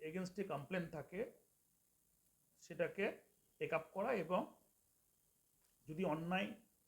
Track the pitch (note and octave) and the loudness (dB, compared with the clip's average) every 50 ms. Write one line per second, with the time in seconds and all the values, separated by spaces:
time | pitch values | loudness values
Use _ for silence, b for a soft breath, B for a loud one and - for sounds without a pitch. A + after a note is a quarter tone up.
0 | - D#3 D#3+ F#3 F#3 F3 - G#3 G3+ G3 D#3 C#3+ C#3 - F#3 F3+ F3 E3 - D3+ | -8 -4 -4 -2 -4 -4 -2 -4 -2 -2 -2 -4 -2 -2 -2 -2 -2 -2 -4 -8
1 | C#3 - - F#3 B3 - - - _ _ _ _ _ _ _ _ _ _ _ _ | -8 -6 -4 -6 -6 -6 -6 -16 _ _ _ _ _ _ _ _ _ _ _ _
2 | _ _ _ _ _ _ _ _ _ _ _ _ - - E3+ D#3 F3 D#3+ - - | _ _ _ _ _ _ _ _ _ _ _ _ -14 -12 0 2 2 2 2 2
3 | G3 A3+ - - - _ _ _ _ _ _ _ D#3 C#3+ E3 D#3 - - - F#3+ | 0 0 0 -2 -12 _ _ _ _ _ _ _ -2 0 0 0 0 -2 -4 -2
4 | G3+ B3+ B3+ G3+ E3 D#3+ F3+ G3 D4 - - - _ _ _ _ _ _ _ _ | 2 2 2 2 2 4 2 2 2 0 -6 -18 _ _ _ _ _ _ _ _
5 | _ _ _ _ _ _ _ _ _ _ _ _ _ _ _ _ _ - D#3 D#3+ | _ _ _ _ _ _ _ _ _ _ _ _ _ _ _ _ _ -10 -2 0
6 | F#3+ E3+ D3+ D#3+ E3 E3+ F#3 F#3+ G#3 G#3+ A#3 - - _ _ _ _ | 2 4 4 2 2 0 0 0 0 -2 -4 -10 -16 _ _ _ _